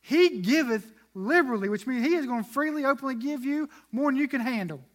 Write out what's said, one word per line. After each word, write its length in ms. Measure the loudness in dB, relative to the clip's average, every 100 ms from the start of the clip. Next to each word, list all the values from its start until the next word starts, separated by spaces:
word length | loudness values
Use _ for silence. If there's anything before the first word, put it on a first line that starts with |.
He 400 | 0 4 4 4
giveth 500 | 0 2 2 -2 -4 -20 _
liberally, 540 | -8 2 2 4 0 -2
which 180 | -2 -2
means 200 | 0 2
he 80 |
is 100 | 0
gonna 180 | 0 -4
freely, 440 | -2 -2 -2 0 0
openly 300 | 0 -2 -4
give 280 | -4 -4
you 240 | -2 -2 -4 -10 _
more 180 | -2 0
than 80 | 2
you 100 | 0
can 120 | 0
handle. 400 | -2 -2 -4 -8 -14